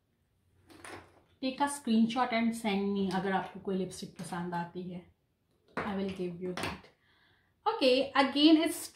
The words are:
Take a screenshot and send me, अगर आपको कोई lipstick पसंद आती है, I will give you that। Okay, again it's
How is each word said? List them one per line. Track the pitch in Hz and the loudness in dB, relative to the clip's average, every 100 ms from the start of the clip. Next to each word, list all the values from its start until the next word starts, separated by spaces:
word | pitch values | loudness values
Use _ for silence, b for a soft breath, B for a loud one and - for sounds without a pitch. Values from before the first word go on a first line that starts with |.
| _ _ _ _ _ _ _ - - - - _ _ - | _ _ _ _ _ _ _ -20 -18 -18 -20 _ _ -8
Take | 262 262 277 | -6 -2 -2
a | |
screenshot | - - 226 226 254 247 | -2 2 4 4 2 0
and | 226 233 220 214 | 2 0 0 0
send | 196 202 202 | 0 0 0
me, | 190 185 | 0 0
अगर | 196 | 0
आपको | 190 185 190 | -2 -4 -8
कोई | 208 190 | -4 -4
lipstick | 180 - 190 - | -4 -8 -14 -12
पसंद | 175 175 175 | -8 -6 -4
आती | 170 175 180 | -4 -6 -8
है, | 180 175 - _ _ _ _ _ _ - | -10 -12 -14 _ _ _ _ _ _ -8
I | |
will | 214 196 196 | -6 -4 -4
give | 190 180 170 | -6 -8 -6
you | 185 180 | -8 -6
that। | - - - _ _ _ _ _ _ _ 415 | -8 -10 -16 _ _ _ _ _ _ _ -4
Okay, | 453 262 262 269 269 269 | 2 4 4 2 0 2
again | 285 311 311 330 | 6 8 8 4
it's | - - | -4 -4